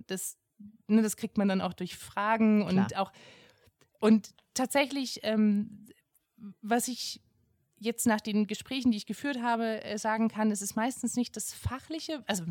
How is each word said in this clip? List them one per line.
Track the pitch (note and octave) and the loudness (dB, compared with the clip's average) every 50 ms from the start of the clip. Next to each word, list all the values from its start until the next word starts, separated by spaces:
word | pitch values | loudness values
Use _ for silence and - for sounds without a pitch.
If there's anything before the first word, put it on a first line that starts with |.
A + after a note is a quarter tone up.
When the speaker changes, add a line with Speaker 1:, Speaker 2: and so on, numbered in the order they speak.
| - | -8
Speaker 1:
das, | - F#3+ F#3 - - - _ _ _ _ - G#3 G3+ - - _ | -8 -8 -8 -8 -10 -12 _ _ _ _ -20 -20 -20 -20 -10 _
ne, | - G#3 A3+ | 2 4 4
das | A3 G#3 - | 4 2 0
kriegt | - - - - G#3+ | -4 -8 -6 -2 0
man | G3 | 2
dann | G3+ F#3+ F#3+ | 2 2 2
auch | F3+ F#3 F3 | 0 -2 -4
durch | - F3+ F3 - | -4 -8 -8 -8
Fragen | - - - - G3+ G3+ G#3+ A3+ A3 A3 G#3+ G#3+ G#3 | -12 -14 -10 -6 -2 0 2 2 4 6 6 6 4
und | G3+ D#3+ F#3 F#3+ G3 | 4 4 2 2 2
Speaker 2:
Klar. | G3+ - - | 2 0 -4
Speaker 1:
auch, | F#3+ - - - - - - - - - _ _ _ _ _ _ _ _ _ - | -4 -6 -8 -18 -20 -20 -20 -20 -20 -20 _ _ _ _ _ _ _ _ _ 2
und | - G#3+ A3+ G#3+ - - - _ _ _ - | 6 6 6 6 4 0 -18 _ _ _ -4
tatsächlich, | - B3+ - - C#4 C#4+ B3 C#4 C#4 C4 A#3+ - - - | -4 -2 0 2 0 0 0 -2 -4 -4 -6 -6 -6 -2
ähm, | G#3+ A3 A3 G#3+ G#3+ G3+ G3+ G#3 A3 G#3 - G#3+ - - _ _ _ _ _ _ _ _ - A3 G3+ F#3 _ | 0 2 4 4 4 4 2 0 -4 -8 -18 -20 -20 -20 _ _ _ _ _ _ _ _ -20 -20 -20 -18 _
was | - G#3 A#3 A#3+ A#3 | -4 0 0 0 0
ich | B3+ B3 - - - - - _ _ _ _ _ _ _ _ _ _ _ - | -2 -6 -8 -8 -10 -10 -12 _ _ _ _ _ _ _ _ _ _ _ -8
jetzt | G#3 A3+ A3+ - - | -4 -4 -2 0 2
nach | A#3+ G#3+ G#3+ | 2 2 2
den | - A3 G3+ G#3+ G#3+ | 0 0 0 0 0
Gesprächen, | F#3+ G#3+ - - - C4 C4+ B3 B3+ | 0 -2 -8 -8 -6 -4 0 2 2
die | G#3+ | 0
ich | G#3 - | 0 -2
geführt | - G#3 - - C#4+ C#4 B3 | -8 -8 -6 -4 -4 -4 -2
habe, | A#3 A#3+ A#3 A3+ A#3 A3+ A3 G#3+ - | 0 0 0 0 0 -2 -2 -4 -6
äh, | - G#3 | -6 -6
sagen | A3 - A3 G#3+ A3+ A3+ | -4 -2 -2 0 2 2
kann, | A3 - G#3+ G#3+ A3 | 0 2 2 0 0
es | G#3 G3 | 0 0
ist | G3+ G3 - | -4 -4 -2
meistens | A3 A3 C4 C4 - - A#3 - | -2 -2 -2 -2 -4 -6 -4 -2
nicht | B3 A#3+ - - | -2 -4 -4 -4
das | A3 - - | -10 -8 -10
Fachliche, | - - - - B3 C4+ - - D#4+ D#4+ - - D#4+ C#4 A3 | -8 -6 -6 -6 -6 -6 -10 -10 -10 -10 -8 -8 -8 -6 -4
also | - G#3 F#3 E3 E3 | -2 -2 -2 -2 0